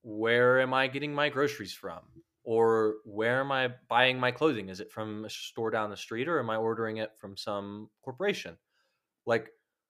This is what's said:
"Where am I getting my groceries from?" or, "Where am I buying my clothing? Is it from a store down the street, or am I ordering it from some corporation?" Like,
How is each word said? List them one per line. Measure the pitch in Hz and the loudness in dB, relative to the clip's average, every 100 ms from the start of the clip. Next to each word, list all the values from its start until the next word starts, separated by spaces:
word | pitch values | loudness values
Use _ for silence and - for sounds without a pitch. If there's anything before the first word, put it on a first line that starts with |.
"Where | 113 107 113 120 123 131 | -12 -2 2 6 6 6
am | 131 | 4
I | 131 135 | 2 0
getting | 139 147 | -2 -4
my | 147 147 | 0 0
groceries | 131 143 143 95 | 0 -2 -2 -10
from?" | - 95 80 - - _ _ | -12 -12 -14 -16 -20 _ _
or, | 120 113 113 113 107 107 110 | 0 4 6 6 4 0 -8
"Where | 101 113 131 | -2 0 0
am | 139 | 0
I | 135 127 123 _ | 0 0 -4 _
buying | 117 131 127 | 4 4 4
my | 123 | 0
clothing? | 123 156 117 95 | 2 0 0 -4
Is | 92 | -10
it | - | -10
from | - 110 107 107 | -8 -8 -8 -10
a | |
store | - - - 110 | -12 -12 -6 -2
down | 110 107 | -2 -2
the | 98 | -6
street, | - 113 143 | -8 -6 -2
or | 160 | -2
am | 117 | 0
I | 110 | 0
ordering | 113 113 110 110 | 0 -2 -4 -4
it | 107 - | -6 -8
from | 98 95 | -16 -10
some | - 101 101 104 107 _ | -6 -6 -6 -12 -14 _
corporation?" | - 123 196 - 87 85 _ _ _ _ _ _ - | -16 -4 -2 -2 -8 -16 _ _ _ _ _ _ 0
Like, | 117 - _ _ _ | 0 0 _ _ _